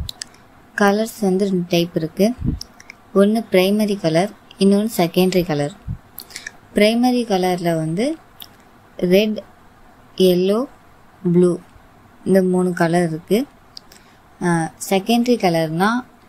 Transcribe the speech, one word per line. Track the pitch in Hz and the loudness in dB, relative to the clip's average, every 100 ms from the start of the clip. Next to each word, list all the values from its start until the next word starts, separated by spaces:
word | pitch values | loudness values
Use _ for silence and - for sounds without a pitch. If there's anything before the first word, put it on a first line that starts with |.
| - - - - _ _ - | -6 -14 -20 -20 _ _ -12
கலர்ஸ் | - 202 202 226 - | 0 2 2 -2 -4
வந்து | 196 185 202 | -2 0 0
ரெண்டு | 185 175 | -2 -2
டைப் | 170 170 175 | -2 -2 -4
இருக்கு. | 160 - 202 247 - - - - - - - | -6 0 0 0 -6 -6 -12 -20 -20 -20 -4
ஒண்ணு | 190 202 226 226 | 2 2 2 0
பிரைமரி | 190 185 208 214 202 | 2 2 0 0 -2
கலர், | 165 160 202 - _ - | 0 0 -2 -6 _ 0
இன்னொன்னு | 196 202 214 - | 2 2 0 -2
செகண்டரி | 170 180 185 185 175 | 0 2 2 0 -2
கலர். | 147 143 - - - - - - - - - - | -2 -4 -8 -14 -14 -14 -20 -20 -18 -18 -20 -6
பிரைமரி | - 208 233 247 247 | 2 2 2 0 0
கலர்ல | 220 190 180 180 170 165 | 0 0 0 -2 -2 -2
வந்து | 156 170 262 320 - - - - - _ _ - | -2 -4 -4 -6 -12 -20 -20 -20 -20 _ _ -6
ரெட், | 180 190 214 214 - - - _ - - - - | 2 2 2 -4 -10 -20 -20 _ -20 -20 -20 0
எல்லோ, | 185 180 185 208 277 - - - - - | 2 2 0 0 -4 -10 -20 -20 -20 -8
ப்ளூ | 185 170 180 170 - - - - - - | 0 2 2 0 -8 -20 -20 -20 -20 -14
இந்த | - 190 | 0 2
மூணு | 185 180 180 | 2 0 -2
கலர் | 175 170 170 175 | 0 0 0 0
இருக்கு. | 156 - 208 285 - - - - - - _ _ _ | -4 -2 -2 -2 -10 -20 -20 -20 -20 -20 _ _ _
ஆ, | 175 170 160 - | -2 -2 -4 -10
செகண்டரி | - 196 190 233 240 233 | -4 -4 0 0 2 0
கலர்னா | - 165 160 165 202 240 - - | 2 0 -2 -2 0 -2 -6 -18